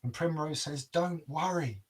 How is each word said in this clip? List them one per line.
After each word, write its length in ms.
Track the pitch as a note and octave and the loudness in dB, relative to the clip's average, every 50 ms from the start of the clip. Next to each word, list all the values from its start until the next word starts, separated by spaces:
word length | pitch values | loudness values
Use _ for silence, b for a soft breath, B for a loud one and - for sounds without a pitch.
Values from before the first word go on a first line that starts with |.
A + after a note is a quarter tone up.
And 100 | - B2 | -4 -4
Primrose 480 | A#2+ - E3+ E3+ E3 D#3 D3+ D#3 D3+ C3+ | -2 0 0 2 2 2 0 0 0 -2
says, 220 | - D3+ D3 C#3+ C3+ | -2 -4 -4 -6 -6
Don't 420 | - - E3+ F3 F3+ F3 E3 D3+ - | 0 2 2 2 2 0 -4 -6 -4
worry. 540 | C#3 D#3 E3 F#3 F3+ F3 D#3 B2+ G#2+ G2 - | -2 0 0 2 2 2 0 0 -2 -6 -12